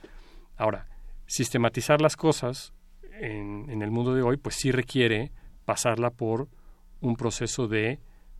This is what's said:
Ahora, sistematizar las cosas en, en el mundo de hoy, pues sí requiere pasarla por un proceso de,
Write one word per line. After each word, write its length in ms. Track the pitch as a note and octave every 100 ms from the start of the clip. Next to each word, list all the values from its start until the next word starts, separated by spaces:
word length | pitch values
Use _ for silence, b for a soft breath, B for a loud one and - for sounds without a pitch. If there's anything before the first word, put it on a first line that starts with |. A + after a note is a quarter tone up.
| B B B B B -
Ahora, 300 | G#2+ - - b b b -
sistematizar 720 | - - B2+ A#2 B2 - D3+
las 140 | D3+ -
cosas 580 | D#3+ D3 B2 C3+ - - - - - G#3+
en, 500 | A2+ G#2+ G2+ G#2 C#3
en 140 | A2
el 80 | G#2
mundo 240 | A#2 B2 B2+
de 80 |
hoy, 140 | B2 C3
pues 180 | - -
sí 160 | C3+
requiere 600 | B2+ A#2+ C3 A#2 G#2+ C#3 b b b -
pasarla 440 | G#2+ B2 A2+ A#2+
por 380 | - A2+ A2+ D3 b b b b -
un 140 | A#2+ A#2
proceso 520 | A#2 - A#2 - A2+
de, 320 | G#2+ A2 D3 b b b -